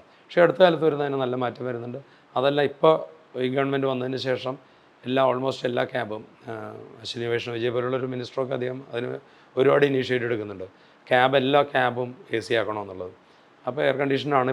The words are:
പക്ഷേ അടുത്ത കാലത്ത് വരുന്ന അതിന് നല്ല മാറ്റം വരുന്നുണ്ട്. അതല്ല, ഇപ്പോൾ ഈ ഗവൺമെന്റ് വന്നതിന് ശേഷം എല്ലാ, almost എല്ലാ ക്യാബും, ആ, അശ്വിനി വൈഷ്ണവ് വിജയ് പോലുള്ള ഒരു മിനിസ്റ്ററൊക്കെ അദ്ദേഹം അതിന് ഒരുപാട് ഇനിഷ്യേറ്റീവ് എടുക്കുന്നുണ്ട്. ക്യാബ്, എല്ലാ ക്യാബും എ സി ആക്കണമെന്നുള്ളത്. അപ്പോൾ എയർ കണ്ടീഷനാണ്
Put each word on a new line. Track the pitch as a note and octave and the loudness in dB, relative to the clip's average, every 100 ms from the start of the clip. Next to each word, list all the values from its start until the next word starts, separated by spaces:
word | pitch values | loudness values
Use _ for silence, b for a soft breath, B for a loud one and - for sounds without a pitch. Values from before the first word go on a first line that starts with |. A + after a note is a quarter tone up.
| - b | -16 b
പക്ഷേ | b - E3+ | b 4 4
അടുത്ത | - F3+ | 6 6
കാലത്ത് | D#3+ D#3 | 6 2
വരുന്ന | C#3+ C#3+ | 0 -2
അതിന് | C#3 | -2
നല്ല | B2+ B2+ | -2 -2
മാറ്റം | B2 A2 B2 | -4 -4 -8
വരുന്നുണ്ട്. | A#2+ A#2+ B2+ - B B B2 | -8 -8 -12 -14 B B -2
അതല്ല, | C3+ C#3+ C#3+ | 0 2 0
ഇപ്പോൾ | - D#3+ D#3+ - - _ B2+ B2+ | 2 4 4 0 -16 _ -4 -2
ഈ | C3+ | 0
ഗവൺമെന്റ് | C#3 C#3 C3+ | 0 0 0
വന്നതിന് | B2+ B2+ C3 B2+ | -2 -4 -4 -2
ശേഷം | B2+ B2+ - - b b _ B2 | -4 -4 -8 -12 b b _ -2
എല്ലാ, | C3 C3 | 2 2
almost | B2 C3+ B2+ B2+ | 2 -2 -2 -2
എല്ലാ | B2 B2 | -2 -2
ക്യാബും, | B2+ G#2+ G#2+ B2 - A#2+ | -4 -6 -8 -12 -20 -14
ആ, | A2 G#2+ A2 A2 A2+ | -12 -12 -14 -18 -16
അശ്വിനി | A2 A#2 A#2 | -12 -6 -2
വൈഷ്ണവ് | A#2 A#2+ A#2 | -2 -2 -4
വിജയ് | A#2+ | -2
പോലുള്ള | A#2+ B2 C3 | -2 -2 -2
ഒരു | C3 | -4
മിനിസ്റ്ററൊക്കെ | B2+ A#2 - C3 C3 | -6 -8 -6 -4 -4
അദ്ദേഹം | B2 B2+ C#3 | -6 -8 -10
അതിന് | A#2 B2 C3+ - B B B2+ | -8 -6 -8 -14 B B 2
ഒരുപാട് | C3+ C#3+ C#3+ | 4 6 4
ഇനിഷ്യേറ്റീവ് | C3+ B2 B2+ A#2 | 2 0 -2 -2
എടുക്കുന്നുണ്ട്. | A2+ G#2 F#2+ F#2+ _ B B - | -4 -6 -10 -14 _ B B 0
ക്യാബ്, | B2+ C3 C3+ | 4 6 4
എല്ലാ | C3 C#3+ C#3+ | 4 4 4
ക്യാബും | C3 B2 A#2+ B2 B2+ - A#2 | 2 0 0 -6 -10 -6 -4
എ | G#2+ | 0
സി | A#2 | 0
ആക്കണമെന്നുള്ളത്. | G2+ G#2+ G2+ F#2 F#2 F#2 _ b b _ - | 0 -4 -6 -10 -12 -14 _ b b _ -8
അപ്പോൾ | C3 C#3+ | -2 0
എയർ | C3 | 2
കണ്ടീഷനാണ് | C#3 C3+ C3 C#3 B2+ | 0 -2 0 0 0